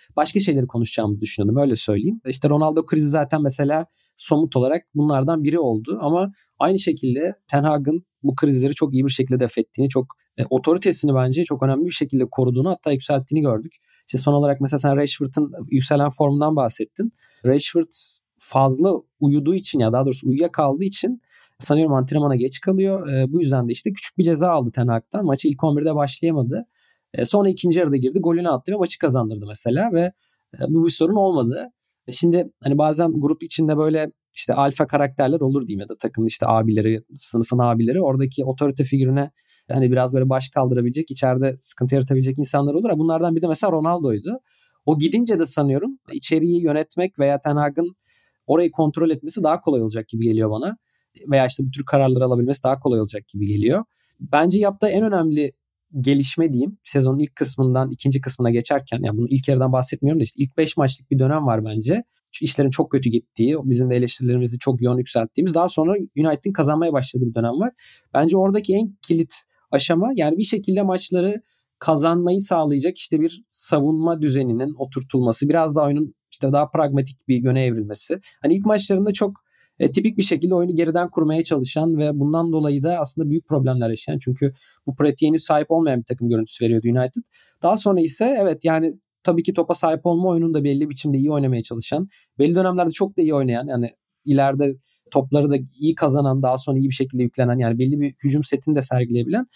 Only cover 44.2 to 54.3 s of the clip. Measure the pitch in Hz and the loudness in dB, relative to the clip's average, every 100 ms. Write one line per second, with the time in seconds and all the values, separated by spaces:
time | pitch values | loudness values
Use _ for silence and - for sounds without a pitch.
44.2 | 143 254 - _ _ _ - 156 160 220 | -4 -10 -12 _ _ _ -2 2 2 2
45.2 | 233 185 160 - 143 135 233 269 - - | 2 0 0 0 0 0 -2 -8 -12 -8
46.2 | - 160 170 175 165 151 156 - 190 - | -2 0 2 2 0 0 -2 -4 -4 0
47.2 | 139 143 151 147 147 143 175 - _ _ | 0 0 0 0 0 -2 -4 -6 _ _
48.2 | _ _ - 156 170 - 151 156 160 143 | _ _ 0 2 2 2 0 2 0 0
49.2 | 156 214 156 170 - 131 110 110 107 113 | -4 -2 0 0 0 0 0 -4 -8 -2
50.2 | 113 110 110 110 170 233 _ _ _ _ | 0 2 0 -2 -6 -8 _ _ _ _
51.2 | 147 135 127 - 135 135 135 143 131 127 | 0 2 2 -2 -6 -8 -2 2 2 2
52.2 | 127 120 123 139 123 135 131 117 104 104 | 2 0 0 0 -2 0 0 0 -2 -6
53.2 | - 101 104 104 110 185 233 _ _ _ | -12 -6 -2 0 0 0 -4 _ _ _
54.2 | - | -2